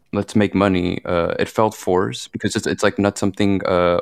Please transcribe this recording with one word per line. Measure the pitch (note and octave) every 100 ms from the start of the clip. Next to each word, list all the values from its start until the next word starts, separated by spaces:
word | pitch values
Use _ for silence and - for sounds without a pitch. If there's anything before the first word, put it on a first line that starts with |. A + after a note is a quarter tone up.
| -
"Let's | G2+ G2 G#2+
make | G2+
money." | F#2+ G2+ F#2 F2+ F2+ -
Uh, | F2 E2+ -
it | F#2
felt | - A2
forced | - - F2+ A2 B2 -
because | - G#2+ A2
it's, | -
it's, | F#2
like, | G#2 -
not | G2+ -
something, | G2+ - G2+ F#2+ -
uh, | F2+ F2 F2